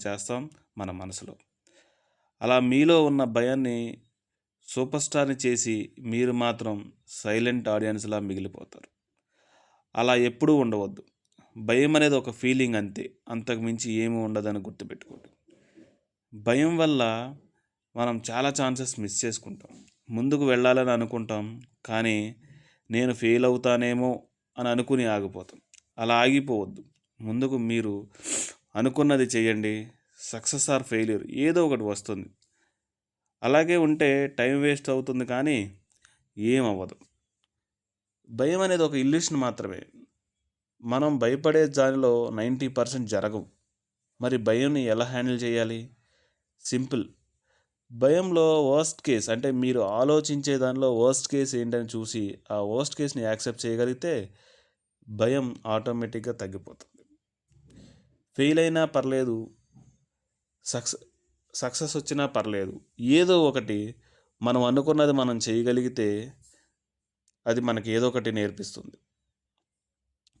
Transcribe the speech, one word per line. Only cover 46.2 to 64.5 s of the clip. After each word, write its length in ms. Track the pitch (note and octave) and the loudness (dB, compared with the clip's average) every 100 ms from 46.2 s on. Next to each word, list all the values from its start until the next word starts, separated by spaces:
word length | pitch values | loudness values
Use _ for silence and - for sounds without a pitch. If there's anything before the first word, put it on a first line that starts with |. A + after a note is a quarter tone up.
| _ _ _ _ | _ _ _ _
సింపుల్. 480 | - B2 C3 C3 - _ _ _ _ _ _ _ _ | -4 -4 -2 -4 -6 _ _ _ _ _ _ _ _
భయంలో 800 | A#2+ C3 E3 F#3 E3+ D#3+ D#3 C#3 | 2 4 4 2 4 4 4 4
వర్స్ట్ 320 | C#3+ D#3 - | 2 0 -4
కేస్, 280 | - A#2 G#2+ | 0 0 0
అంటే 200 | A2+ C#3 | -2 0
మీరు 300 | B2+ B2+ B2 | 0 0 0
ఆలోచించే 800 | G2 G#2+ C3+ D3+ D3+ C#3+ C#3+ C3+ | 0 2 4 2 2 -2 -2 0
దానిలో 400 | B2+ C3 C3 A#2 | 0 0 0 4
వర్స్ట్ 300 | B2 C3+ - | 4 2 0
కేస్ 260 | C#3 C3+ | -2 -2
ఏంటని 300 | B2+ A#2 A#2+ | -2 -2 -4
చూసి 540 | A#2 A2+ A2 A2+ G2+ G2 - | -4 -8 -6 -6 -6 -8 -8
ఆ 100 | G#2 | -4
వర్స్ట్ 360 | G#2 A#2 D3 - | -2 -2 -4 -4
కేస్ని 260 | C#3+ C#3 | -4 -2
యాక్సెప్ట్ 440 | A2 A2 B2 A2+ A#2 | -4 -2 -4 -6 -4
చేయగలిగితే 680 | A#2 B2 B2+ F3 C#3+ F#2+ _ _ _ _ _ _ _ - | -2 -2 -2 -4 -4 -6 _ _ _ _ _ _ _ -12
భయం 480 | G#2+ A#2 C#3 B2+ A2+ A2 | -2 0 0 -2 -8 -4
ఆటోమేటిక్‌గా 680 | A2 A#2 A#2+ A#2 A#2 A#2 | -4 -2 -4 -6 -8 -8
తగ్గిపోతుంది. 680 | A2+ G2 F#2+ - - - _ _ _ _ _ _ _ - - - _ _ _ _ - | -8 -10 -12 -16 -20 -20 _ _ _ _ _ _ _ -20 -20 -20 _ _ _ _ 0
ఫెయిల్ 220 | C#3+ D#3+ | 2 4
అయినా 260 | E3 D#3+ | 2 2
పర్లేదు, 640 | D#3 C#3+ C3 C3 B2+ A2+ A2+ - _ - - _ _ _ _ _ _ _ | 0 0 0 0 0 -2 -8 -16 _ -20 -20 _ _ _ _ _ _ _
సక్సె-, 400 | - A#2+ - - - _ _ _ _ | -8 -6 -6 -10 -14 _ _ _ _
సక్సెస్ 420 | - B2+ - D3+ D3+ | -8 -6 -6 -6 -6
వచ్చినా 300 | C#3+ C#3+ C#3 | -4 -2 -2
పర్లేదు, 540 | B2 G#2+ G#2 F#2+ - - - | -2 -2 -4 -6 -10 -18 -4
ఏదో 440 | A#2+ D3+ F3+ F3 | 4 4 6 6
ఒకటి 500 | D3+ C3 G#2+ G#2 G#2 - _ _ _ - | 4 2 -4 -6 -6 -12 _ _ _ -4
మనం 200 | A#2 | 0